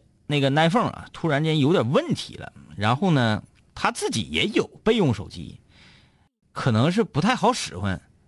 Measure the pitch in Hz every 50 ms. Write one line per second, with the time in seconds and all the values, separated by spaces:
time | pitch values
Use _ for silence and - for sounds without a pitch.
0 | _ _ _ _ _ - 147 143 135 135 135 151 160 165 165 240 208 120 - -
1 | - - - - - 165 143 139 156 160 156 156 135 135 180 185 120 113 151 247
2 | 330 339 220 - - - - - - - - 69 69 - 76 85 101 107 123 143
3 | 190 190 160 135 120 113 107 107 - - _ _ _ _ _ - - 214 240 -
4 | 403 427 254 117 95 - 73 80 123 202 233 349 - - - - - 208 233 233
5 | 190 139 107 - 90 82 - 90 78 - - - _ _ _ - - - - -
6 | _ _ _ _ _ _ _ _ _ _ - - - 135 110 107 120 160 180 214
7 | 220 - - 135 170 214 254 214 165 220 247 - - - - 92 98 101 92 -
8 | - _ _ _ _